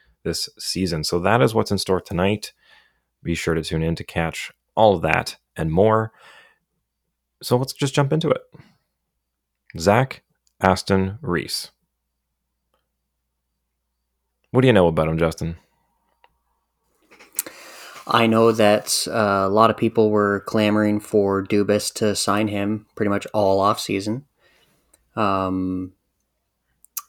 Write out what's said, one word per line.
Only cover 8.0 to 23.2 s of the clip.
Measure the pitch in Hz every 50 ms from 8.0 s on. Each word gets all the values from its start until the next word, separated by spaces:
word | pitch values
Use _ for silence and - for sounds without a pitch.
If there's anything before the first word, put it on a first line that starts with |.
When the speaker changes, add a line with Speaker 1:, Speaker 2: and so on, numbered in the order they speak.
| 143 139
Speaker 1:
into | - 165 165 147
it. | - - - _ - - - _ _ _ _ _ _ _ _ _ _ _ _ _ _ _ _ _ _ _ _ _ -
Zach | 85 82 98 104 123 135 - - - _ _ _ _ _ _ _ -
Aston | - 95 90 - - - 98 95 95 95 104 117
Reese. | 151 - 87 80 - - - - - - _ _ _ _ _ _ _ _ _ _ _ _ _ _ _ _ _ _ _ _ _ _ _ _ _ _ _ _ _ _ _ _ _ _ _ _ _ _ _ _ _ _ _ _ _ _ _ _ _ _ _ _ _ _ _ _
What | - 131
do | 131
you | 131 113
know | 98 87
about | 85 80 82 80 80
him, | 80 80
Justin? | 82 80 - - 85 82 82 - _ _ _ _ _ _ _ _ _ _ _ _ _ _ _ _ _ _ _ _ _ _ _ _ _ _ _ _ _ _ - - - _ - - - - - - - - - - - - - - -
Speaker 2:
I | - 117 117 117
know | 113 110 113 113 117
that, | 113 113 107 104 104 107 - - - - -
uh, | 76 95 113 107 101 98 98 98
a | 95
lot | 98 107 113 113
of | 107
people | - 117 107 - 117 110 107
were | 107 104 104 101 101 95 -
clamoring | - - 110 107 104 104 107 107 104 104 104
for | - - - 107 101 98 98 98 95
Dubas | - 107 104 101 101 104 104 - - -
to | - 110 104 98
sign | - - 101 98 104 110
him | 104 104 101 101 101 107 107 - _ -
pretty | - 107 101
much | 101 98